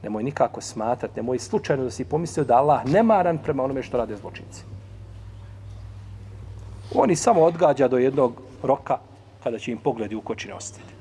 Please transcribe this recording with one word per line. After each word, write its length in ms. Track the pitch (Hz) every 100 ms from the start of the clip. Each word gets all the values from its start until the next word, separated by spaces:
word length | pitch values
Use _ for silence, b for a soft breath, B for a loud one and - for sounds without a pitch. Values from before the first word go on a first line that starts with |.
Nemoj 200 | 107 107
nikako 380 | 120 147 123 -
smatrati, 580 | - - 110 123 101 107
nemoj 200 | 117 127
slučajno 440 | - 214 - 143
da 80 | 131
si 140 | - 127
pomislio 380 | 151 170 -
da 140 | 131 120
Allah 280 | 147 135 123
nemaran 520 | 175 226 208 175 160
prema 260 | - 139
onome 200 | 131 135
što 140 | 117 127
rade 200 | 113 104
zločinci. 460 | 98 - - - - - - - - - - - - - - - - - - - - - - - - - - -
Oni 200 | - 180
samo 260 | - 165
odgađa 460 | 160 170 170 139 127
do 100 | 127
jednog 440 | 131 139 127 117 - -
roka 340 | 127 - - 131 - - - -
kada 160 | 131 113
će 120 | -
im 60 | 113
pogledi 380 | 147 117 104 110
u 60 |
kočine 320 | - 107 98
ostati. 400 | 95 - - - -